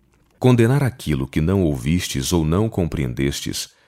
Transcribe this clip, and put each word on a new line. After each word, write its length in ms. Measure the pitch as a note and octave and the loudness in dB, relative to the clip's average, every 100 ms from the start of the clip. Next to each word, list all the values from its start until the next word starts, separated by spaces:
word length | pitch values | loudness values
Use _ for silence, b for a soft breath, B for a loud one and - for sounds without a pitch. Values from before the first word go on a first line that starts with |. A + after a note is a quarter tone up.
| _ _ _ _ | _ _ _ _
Condenar 460 | B2+ A#2+ A2+ C#3 | 2 4 4 2
aquilo 420 | C3+ - - C#2 C2+ | 0 -4 -2 -2 -2
que 140 | D#2+ | 0
não 240 | D#2 G2 | 2 2
ouvistes 680 | E2 C2+ B1 F2 - C#2 C2+ | 2 0 0 0 0 -4 -2
ou 120 | F2 | 0
não 240 | D#2 F2+ A2+ | 2 0 0
compreendestes 1000 | - E2 D#2 C2 B1 C2+ - - G1+ - b | -2 -4 -2 -4 -2 -2 -2 -8 -8 -12 b